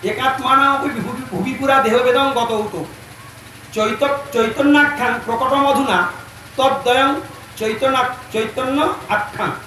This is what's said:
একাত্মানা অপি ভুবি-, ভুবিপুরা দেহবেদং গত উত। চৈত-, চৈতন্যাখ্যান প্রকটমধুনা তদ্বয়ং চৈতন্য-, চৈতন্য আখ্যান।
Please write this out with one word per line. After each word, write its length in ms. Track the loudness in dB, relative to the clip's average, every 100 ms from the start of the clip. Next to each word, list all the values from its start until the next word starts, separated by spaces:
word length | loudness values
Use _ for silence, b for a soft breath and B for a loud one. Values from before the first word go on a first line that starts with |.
| -4
একাত্মানা 680 | 0 -2 0 2 4 4
অপি 140 | 2 -2
ভুবি-, 380 | -4 -6 -8 -8
ভুবিপুরা 520 | -4 -4 -2 2 4
দেহবেদং 500 | 4 4 4 4 2
গত 160 | 0 0
উত। 340 | -2 -4 -6 -10 -14 -20 -20 -20 -20 -20 -20 -10
চৈত-, 600 | -2 -2 0 0 0 -2
চৈতন্যাখ্যান 880 | 0 0 2 4 6 4 2 -2 -2
প্রকটমধুনা 840 | -2 -2 2 2 2 2 2 0 0 -4 -16 -20 -10 0
তদ্বয়ং 640 | 0 2 2 2 2 0 -8 -16 -18 -6
চৈতন্য-, 760 | -4 0 0 2 0 -4 -6
চৈতন্য 640 | -4 -4 -4 -2 0 0 -2 -4
আখ্যান। 420 | -4 -4 -6 -6 -6